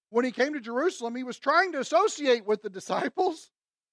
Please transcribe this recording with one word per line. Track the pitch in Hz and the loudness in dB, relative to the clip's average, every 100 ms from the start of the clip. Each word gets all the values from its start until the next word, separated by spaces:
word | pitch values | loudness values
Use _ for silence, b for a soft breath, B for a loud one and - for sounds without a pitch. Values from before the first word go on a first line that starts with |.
| _ | _
When | 226 254 | 0 0
he | |
came | 226 277 | 2 0
to | 302 | 0
Jerusalem, | 220 240 339 - 233 247 | -4 0 0 -2 -6 -6
he | |
was | 254 - | -8 -6
trying | 277 320 381 | 0 2 2
to | 294 | 0
associate | 240 320 415 - 285 240 202 | 0 2 2 0 2 2 2
with | 214 | -2
the | 208 | -4
disciples, | 190 - 190 277 - 370 320 - _ _ _ _ | -10 -4 -2 -2 0 -2 -2 -12 _ _ _ _